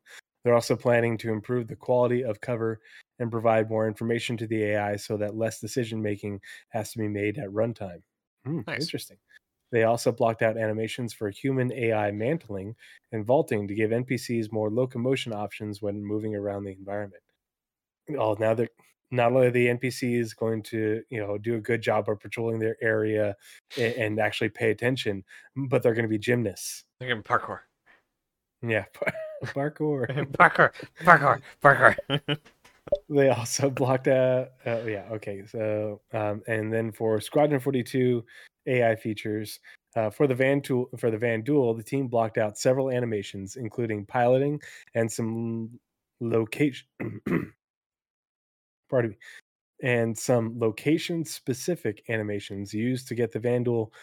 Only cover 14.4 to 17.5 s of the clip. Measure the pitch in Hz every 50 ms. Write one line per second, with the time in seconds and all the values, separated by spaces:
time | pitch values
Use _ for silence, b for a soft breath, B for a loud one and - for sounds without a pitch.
14.4 | 110 104 110 110 107 107 107 123 131 127 - 120 117 131 135 123 - 120 107 104
15.4 | 104 101 - - 107 104 104 - 104 101 101 104 101 101 104 107 110 110 107 101
16.4 | 101 101 101 101 101 98 95 95 98 98 101 104 104 101 98 - _ _ _ _
17.4 | _ _